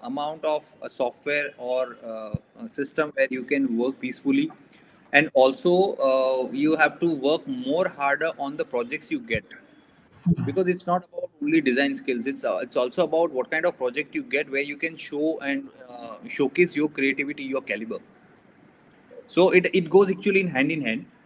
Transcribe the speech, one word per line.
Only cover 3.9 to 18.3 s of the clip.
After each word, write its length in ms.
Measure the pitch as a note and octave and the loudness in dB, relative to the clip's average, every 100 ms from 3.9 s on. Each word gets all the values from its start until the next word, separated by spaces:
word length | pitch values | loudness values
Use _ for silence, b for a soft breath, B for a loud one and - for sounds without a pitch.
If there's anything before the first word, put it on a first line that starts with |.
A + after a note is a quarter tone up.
| C3+ | -2
peacefully. 500 | B2 A#2+ C#3 C#3 D#3 - b b b b _ | -8 -4 0 2 0 -6 b b b b _
And 180 | C#3+ D#3 | 4 6
also, 600 | C3 C3 C3+ F3+ F3+ G3 | 6 4 4 4 4 4
uh, 580 | - C3+ C3 C3 C3 A#2 | 2 2 4 2 0 -2
you 240 | B2+ D3+ D#3+ | 0 2 4
have 240 | D3+ C#3+ | 4 4
to 140 | E3+ | 0
work 320 | D3 C3+ D#3+ - | 2 2 0 -2
more 400 | B2+ B2+ D#3+ F#3 | -6 -2 0 0
harder 420 | - C#3 C#3 D#3+ D#3 | -2 0 0 -2 -4
on 180 | C#3 D3+ | -6 -6
the 80 | |
projects 460 | D#3+ B2 A#2+ D3+ - | -4 -4 -4 -8 -6
you 100 | D3+ | -6
get. 240 | A2+ A2 - - - _ _ _ _ - F3 E3+ | -4 -6 -6 -16 -20 _ _ _ _ -4 0 0
Because 240 | A#2+ C#3 F3+ | 0 0 0
it's 180 | F3+ - | -2 -2
not 200 | F3+ - | -2 -4
about 240 | - - - | -10 -12 -6
only 200 | D3 D#3+ | 0 2
design 320 | C3+ B2 C#3+ | 2 2 0
skills, 320 | C3+ C#3 B2 B2 | -2 -4 -4 -4
it's, 180 | C3+ | -4
uh, 140 | B2 F#2 | -4 -4
it's 180 | B2 C#3+ | -2 -2
also 280 | B2 D3+ | -2 0
about 260 | D#3+ D#3+ E3+ | 0 2 0
what 180 | C3 A#2+ | -2 -2
kind 140 | D#3+ | -2
of 120 | E3+ - | -2 -2
project 360 | B2+ C3+ D3+ | -4 -4 -6
you 80 | D#3+ | -8
get 280 | B2 C3+ C3 | -2 -2 -2
where 100 | C#3 | -4
you 160 | C#3+ C#3+ | -4 -6
can 200 | E3 D#3+ | -8 -8
show 400 | - D3 D#3 D#3+ | -8 -2 -2 -2
and, 280 | C#3 C#3 C3+ - B2+ | -4 -4 -6 -16 -20
uh, 280 | B2 A#2 G#2 A2 | -16 -14 -14 -8
showcase 480 | - C#3 - F3+ D3 | -2 0 2 2 2
your 140 | D3+ | -2
creativity, 520 | D3 C3+ C#3 C#3 C3+ | 0 0 0 -4 -8
your 200 | C3+ C3 | -6 -6
caliber. 360 | - G#2 A2 G2 - - - | -4 -6 -6 -10 -12 -20 -20